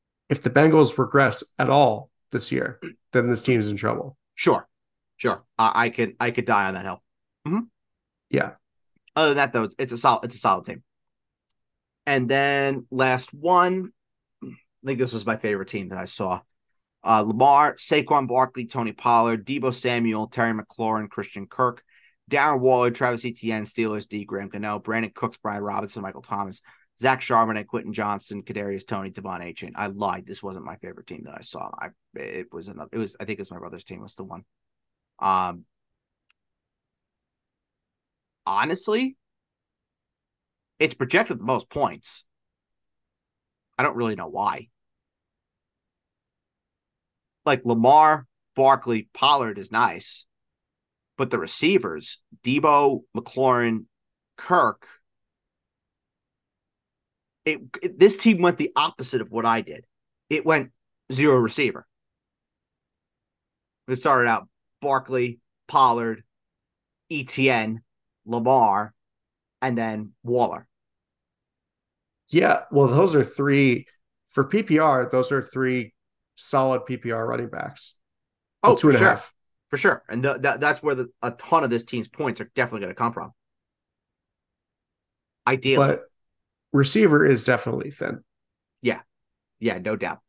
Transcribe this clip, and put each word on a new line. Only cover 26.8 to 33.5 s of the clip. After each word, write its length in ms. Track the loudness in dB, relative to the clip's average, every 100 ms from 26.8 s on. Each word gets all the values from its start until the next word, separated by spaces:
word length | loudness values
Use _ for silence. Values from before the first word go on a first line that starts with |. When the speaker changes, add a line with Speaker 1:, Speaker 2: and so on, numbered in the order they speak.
| _ -2
Speaker 2:
Zach 200 | 0 0
Charbonnet, 480 | 2 2 2 -2 -6
Quentin 260 | -10 -8
Johnson, 480 | -6 -6 -6 -10 -14
Kadarius 440 | -12 -10 -8 -8 -8
Toney, 240 | -10 -10
Devon 300 | -12 -12 -12
Achane. 320 | -12 -16 -14 -10
I 100 | -8
lied. 400 | -4 -6 -6 -10
This 160 | -16
wasn't 240 | -14 -14 -16
my 100 | -16
favorite 300 | -18 -18 -18
team 160 | -18
that 100 | -18 -20
I 20 |
saw. 300 | -16 -14 -14 -14
I, 100 | -16 _ _
it 380 | -16 -12 -12 -14
was 160 | -16 -16
another, 220 | -18 -12
it 60 | -10
was, 180 | -10 -10
I 60 |
think 140 | -12 -12
it 40 |
was 80 | -14